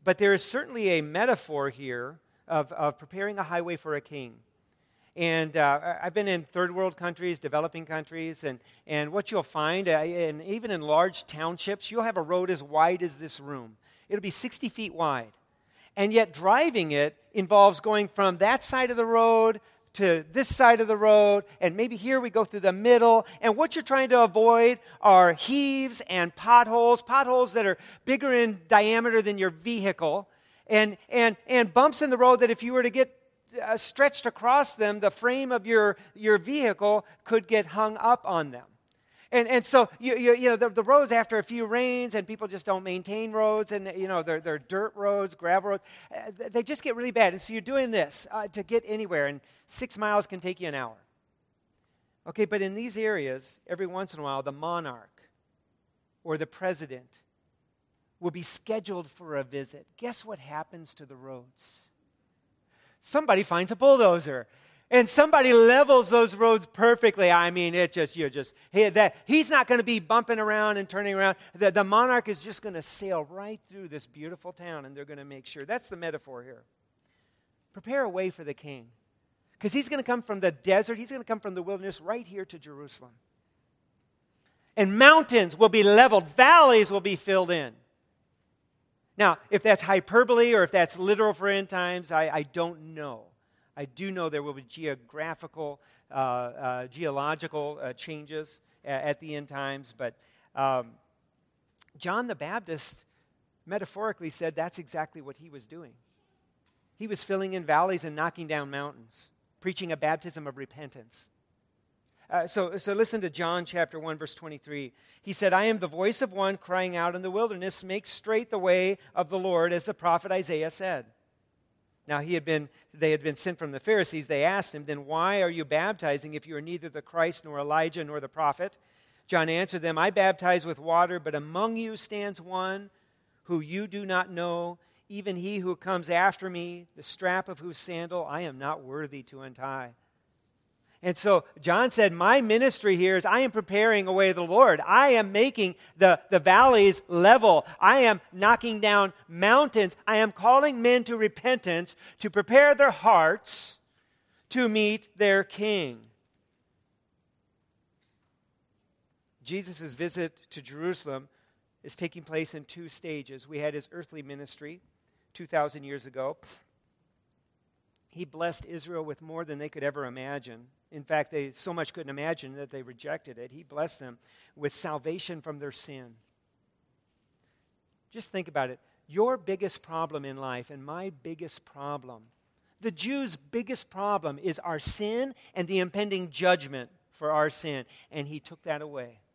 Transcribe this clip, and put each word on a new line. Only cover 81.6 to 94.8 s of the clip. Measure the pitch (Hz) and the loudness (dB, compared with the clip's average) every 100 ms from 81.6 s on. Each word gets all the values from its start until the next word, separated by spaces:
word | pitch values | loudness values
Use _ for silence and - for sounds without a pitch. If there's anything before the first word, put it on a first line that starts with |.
wilderness | 175 196 196 - | -10 -8 -10 -10
right | 165 240 180 | -8 -8 -10
here | 196 185 | -14 -14
to | 165 | -18
Jerusalem. | 147 143 143 - 123 117 _ _ _ _ _ _ _ _ _ _ _ _ _ _ _ - | -20 -20 -20 -20 -20 _ _ _ _ _ _ _ _ _ _ _ _ _ _ _ _ 0
And | 196 208 | 0 8
mountains | 269 320 277 240 175 156 | 8 8 6 2 2 4
will | 220 | 4
be | 226 | 6
leveled. | 202 208 254 208 156 | 6 8 8 6 2
Valleys | - 262 339 285 226 196 | 6 8 10 10 8 4
will | 196 | 0
be | 190 | -2
filled | 185 - 190 175 | -4 0 0 0
in. | 175 131 _ _ _ _ _ _ _ _ _ _ _ _ _ _ - | -2 -4 _ _ _ _ _ _ _ _ _ _ _ _ _ _ 2
Now, | 202 160 _ | 2 2 _
if | 202 | 0
that's | 220 196 | 4 4
hyperbole | 185 190 - 220 247 233 240 | 4 0 4 2 4 4 4
or | 226 | 4
if | 170 | 4
that's | 190 165 175 | 2 0 0
literal | 185 208 220 | -2 2 0
for | 160 196 | 0 -2
end | 196 196 | -2 -4
times, | 185 180 180 165 | -6 -4 -6 -2
I, | 160 160 | -2 0
I | 151 | -4
don't | 147 170 170 165 156 156 | -6 -6 -6 -6 -18 -14
know. | 143 113 107 _ _ _ _ - | -14 -14 -20 _ _ _ _ -14
I | 139 | -14
do | 127 196 | -10 -8
know | 180 165 | -6 -4
there | 147 | -6
will | 143 | -8
be | 135 | -12
geographical, | 123 - | -18 -10